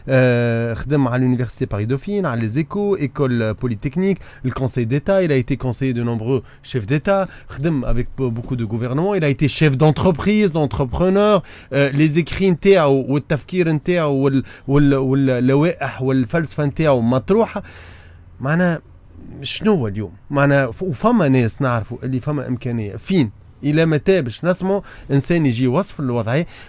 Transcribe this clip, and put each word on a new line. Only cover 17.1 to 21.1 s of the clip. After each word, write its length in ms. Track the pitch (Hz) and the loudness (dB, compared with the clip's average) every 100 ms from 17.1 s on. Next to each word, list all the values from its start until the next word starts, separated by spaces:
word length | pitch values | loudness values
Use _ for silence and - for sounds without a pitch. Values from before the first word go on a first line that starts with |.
| 131 - 208 214 202 - - - - - - - - | 0 2 2 2 -4 -12 -18 -20 -20 -20 -20 -20 -8
معناها 400 | 127 165 180 160 - - - - - 127 | -2 2 2 0 -8 -20 -20 -20 -18 -12
شنو 320 | 135 - 214 | -10 -2 0
هو 140 | 190 110 | 2 0
اليوم؟ 240 | 98 98 98 - | -4 -8 -12 -4
معناها 400 | 143 143 139 131 | 0 4 4 0
ف-، 120 | 110 | -4
وفما 460 | 190 120 214 | -6 0 2